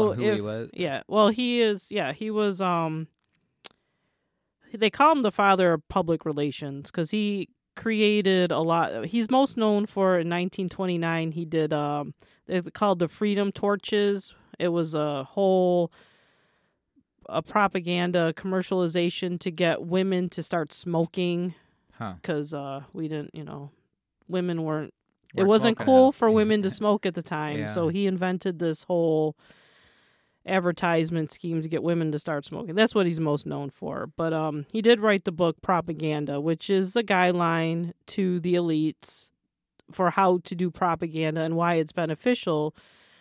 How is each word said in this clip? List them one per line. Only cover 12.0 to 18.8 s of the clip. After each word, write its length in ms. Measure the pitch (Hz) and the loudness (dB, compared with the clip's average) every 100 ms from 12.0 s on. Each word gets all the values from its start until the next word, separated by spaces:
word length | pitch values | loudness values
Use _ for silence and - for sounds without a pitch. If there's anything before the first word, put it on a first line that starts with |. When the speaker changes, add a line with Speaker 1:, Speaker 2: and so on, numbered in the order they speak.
| 147 - _ _ - | -6 -12 _ _ -6
Speaker 1:
it's 220 | 180 175 | -4 -4
called 260 | - 208 180 | -2 0 2
the 100 | 170 | -2
Freedom 420 | - 208 202 202 | -2 0 0 0
Torches. 840 | - 202 202 - 208 202 202 - - _ - | 0 -2 -2 0 0 2 0 -6 -18 _ -6
It 120 | 175 | -2
was 260 | 170 160 156 | 0 -2 -2
a 300 | 151 143 131 | -2 -4 -6
whole, 680 | - 196 185 180 175 170 - _ _ _ _ _ _ _ _ _ _ _ _ - | 0 2 4 4 2 0 -4 _ _ _ _ _ _ _ _ _ _ _ _ -8
a 140 | - | -6
propaganda 920 | - 214 196 190 170 175 175 175 165 | -2 0 2 0 -2 -2 0 2 0
commercialization 1040 | 160 190 190 180 185 | -2 -4 -2 0 0